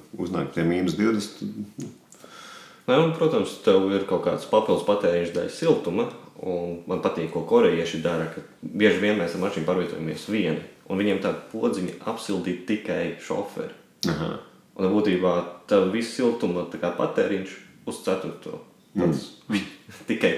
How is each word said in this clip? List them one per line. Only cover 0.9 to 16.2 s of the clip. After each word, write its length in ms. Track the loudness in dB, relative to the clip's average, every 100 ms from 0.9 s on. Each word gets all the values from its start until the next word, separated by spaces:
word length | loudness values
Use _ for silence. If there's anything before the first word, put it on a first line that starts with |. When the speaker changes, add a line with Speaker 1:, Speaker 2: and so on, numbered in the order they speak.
| 2
Speaker 1:
divdesmit, 440 | 2 2 -2 -8
tad, 80 | -10 -8 -12 -12
nu. 100 | -14 -14 _ -20 -20 -20 -18 -20 -20 -8
Speaker 2:
Nē, 160 | 2 4
un, 140 | 4
protams, 460 | 4 2 2 0 0
tev 260 | 4 6 6
ir 120 | 2
kaut 180 | 0 0
kāds 200 | 0 -2
papildus 400 | 2 2 4 2
patēriņš 480 | 2 2 4 2 0
dēļ 160 | -2 -4
siltuma, 540 | 0 2 2 2 -2 -2 -6 -18 -10
un 400 | -4 -4 -4 -8
man 180 | -4 -2
patīk, 300 | -2 -2 -4
ko 80 | -2
korejieši 580 | 4 6 6 4 -2 -2
dara, 240 | 0 0 -4
ka 140 | -8 -16 -14
bieži 400 | -8 2 4 4
vien 160 | 2 0
mēs 160 | 0
ar 60 | -2
mašīnu 240 | -2 -2
pārvietojamies 600 | 0 0 -2 -4 -6 -6 -4
vieni, 340 | 0 0 -2 -6 -16
un 160 | -6 0
viņiem 220 | 0 0
tā 80 | -2 -4 -6
podziņa 480 | -2 -2 -2 -4 -6
apsildīt 640 | -8 -8 -4 -2 -2 -4 -2
tikai 480 | -2 -2 -2 -2 -6
šoferi. 560 | -6 -4 -4 -8 -10 -12 _ -4 -2
Speaker 1:
Aha. 240 | -2 -4 -6 -12 -20 _
Speaker 2:
Un 200 | 0 2
būtībā 400 | 4 4 4 2 2 -2 -8
tev 240 | 2 4 4
viss 220 | 0 -4
siltuma 540 | 0